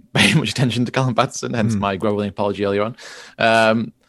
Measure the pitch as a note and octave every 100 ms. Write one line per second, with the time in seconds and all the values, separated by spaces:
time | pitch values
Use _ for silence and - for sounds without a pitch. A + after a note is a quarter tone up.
0 | _ - G3 D#3 A2 - B2+ A2 A#2+ -
1 | C3 A2+ B2+ - B2+ B2 A2+ G#2 G2+ G2
2 | A2 G#2 G#2 G2 G2+ F#2+ G2+ G2+ G#2+ C3+
3 | - - - - A2+ A2+ A2 A2+ A2 -